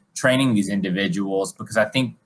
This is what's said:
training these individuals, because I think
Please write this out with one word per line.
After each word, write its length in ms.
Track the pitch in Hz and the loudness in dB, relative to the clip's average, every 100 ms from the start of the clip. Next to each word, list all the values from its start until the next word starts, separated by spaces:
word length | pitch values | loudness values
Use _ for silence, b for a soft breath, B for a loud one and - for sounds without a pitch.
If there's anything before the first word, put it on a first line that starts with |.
| _ | _
training 400 | - 131 131 131 | -2 2 4 4
these 160 | 107 98 | 2 0
individuals, 800 | 101 95 92 98 92 98 95 95 | 0 0 0 0 -2 -2 -2 -2
because 240 | - - 110 | -6 -4 0
I 80 | |
think 320 | - 131 120 - | 0 0 -2 -6